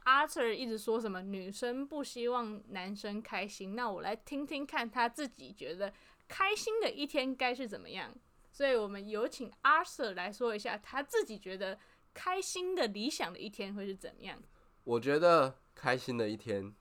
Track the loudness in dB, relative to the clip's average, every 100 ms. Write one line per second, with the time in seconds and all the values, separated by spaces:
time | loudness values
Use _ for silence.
0 | 6 6 6 4 2 2 -2 -2 0 2
1 | 0 -4 -4 -6 -6 -4 -4 -2 -4 -4
2 | -6 -2 0 0 -2 -8 -10 -8 -6 -6
3 | -6 -6 -4 -4 -4 -8 -8 -4 -4 -4
4 | -4 -6 -6 -6 -4 -6 -4 -4 -2 0
5 | 0 0 -8 -8 -18 -12 -10 -6 -8 -8
6 | -20 _ -8 0 0 0 0 0 0 -2
7 | -2 0 0 0 0 0 -6 -8 -10 -10
8 | -10 -12 _ _ _ 0 4 4 2 -6
9 | -4 -2 -2 -4 -12 2 6 6 4 -2
10 | -4 -2 -4 -2 -2 -2 -4 -6 -6 -6
11 | 0 0 0 -4 -8 -6 -6 -6 -14 _
12 | _ -8 -2 -2 -2 -2 0 2 0 0
13 | -2 -2 -4 -6 -10 -8 -8 -6 -6 -8
14 | -10 -14 -14 -14 -18 -20 _ _ 0 2
15 | 4 6 10 10 8 2 _ -4 0 0
16 | 2 2 2 0 -2 -2 -4 -10